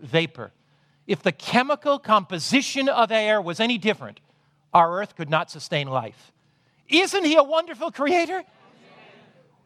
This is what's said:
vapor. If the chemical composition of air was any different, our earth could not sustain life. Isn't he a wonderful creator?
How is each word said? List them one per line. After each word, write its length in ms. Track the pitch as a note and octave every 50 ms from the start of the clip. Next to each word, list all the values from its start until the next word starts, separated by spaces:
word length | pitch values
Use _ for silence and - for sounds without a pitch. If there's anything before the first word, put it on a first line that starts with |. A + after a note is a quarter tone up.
vapor. 500 | D#3 A2+ D3 E3 E3 D#3+ - B2+ A2 G2 _ _ _ _ _ _ _ _ _ _ _
If 160 | - D3+ -
the 80 | - F#3
chemical 680 | - - - - - A#3 C4 C#4 D4 C#4+ - D4 C#4 C#4
composition 880 | - - A3 G#3 F3 - F#3 E3 - - F#3+ C#4 - - - C#4 C4+ C#4
of 240 | - A#3+ A3+ G#3
air 280 | A3+ A3 G#3+ G#3+ G#3+ G#3+
was 200 | F3 E3+ E3 -
any 180 | A3 A#3 B3 G3
different, 420 | E3+ G#3+ G3+ - C3 G#2 G#2 - _ _ _ _ _ _ _ _ _ _ -
our 240 | F3 E3 E3 F3 F#3+
earth 160 | G#3 - -
could 160 | - D#3+ C#3+
not 180 | D#3+ D#3+ F3 -
sustain 380 | - D3+ - - E3+ D3 C#3
life. 460 | C3+ C3 B2+ A2+ G#2+ - _ _ _ _ _ _ _ _ _ _ _ _ _ _ -
Isn't 360 | C#4 E4 G4 D#4+ F#4 G4+ F4
he 120 | D4 D#4
a 80 | D#4+ C#4+
wonderful 480 | C4+ D#4+ D#4+ E4+ E4+ D4 A3 D#4+ E4
creator? 500 | - - C#4 C#4+ F4+ F4 E4+ D#4 F#4 F#4 - _ _ _ _ _ _ _ _ - - - - - - - _ _ _ _ _ _ _ _ _